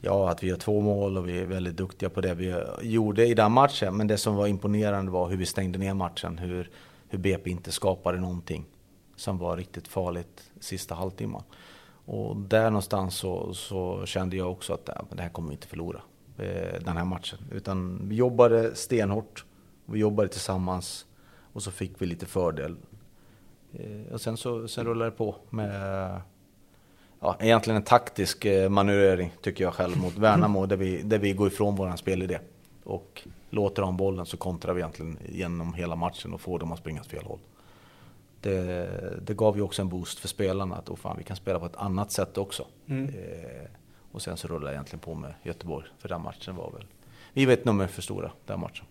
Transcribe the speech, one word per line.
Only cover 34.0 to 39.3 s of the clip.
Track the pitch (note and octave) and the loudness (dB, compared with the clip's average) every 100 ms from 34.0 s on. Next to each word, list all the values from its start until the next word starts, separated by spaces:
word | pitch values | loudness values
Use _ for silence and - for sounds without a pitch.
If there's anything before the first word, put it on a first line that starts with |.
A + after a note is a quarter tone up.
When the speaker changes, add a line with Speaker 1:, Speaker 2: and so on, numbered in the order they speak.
| G2 F#2 E2+ | 0 0 -4
Speaker 1:
så | F2+ | -6
kontrar | F#2 F2 - | -4 -4 -2
vi | F2+ | -2
egentligen | E2 - D#2+ D#2 - | -2 -6 -10 -10 -10
genom | F2+ F2+ E2+ E2+ | -6 -4 -4 -4
hela | E2+ F2 E2 | -4 -4 -2
matchen | F2 - F2 | -4 -4 -10
och | E2+ | -10
får | - F2 | -6 -4
dem | E2 | -4
att | E2 | -8
springa | - D2+ | -8 -10
åt | - | -10
fel | - | -12
håll. | - - - - - - - - - - _ - | -10 -14 -14 -20 -20 -20 -20 -20 -20 -20 _ -8
Det, | - F#2+ F2+ F2+ F2+ F#2 F2+ F2 | -2 0 0 -2 -4 -6 -6 -8
det | F#2+ | -6